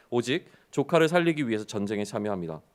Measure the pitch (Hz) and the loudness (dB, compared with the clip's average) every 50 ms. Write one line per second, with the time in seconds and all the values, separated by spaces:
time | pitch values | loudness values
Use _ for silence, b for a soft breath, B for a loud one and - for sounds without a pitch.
0 | b b 120 120 113 120 139 180 - b b b b b - - 139 147 175 165 | b b -2 -2 0 0 -2 -4 -4 b b b b b -2 -2 0 2 4 4
1 | 160 156 170 180 170 170 160 147 143 117 110 107 107 - - 104 101 101 110 101 | 4 6 4 4 2 2 0 0 0 -2 -2 -2 -4 -4 -6 -4 -2 -2 -2 -2
2 | 104 101 - 110 104 104 101 92 87 80 80 78 - _ | -4 -4 -4 -4 -4 -4 -4 -4 -6 -8 -10 -12 -14 _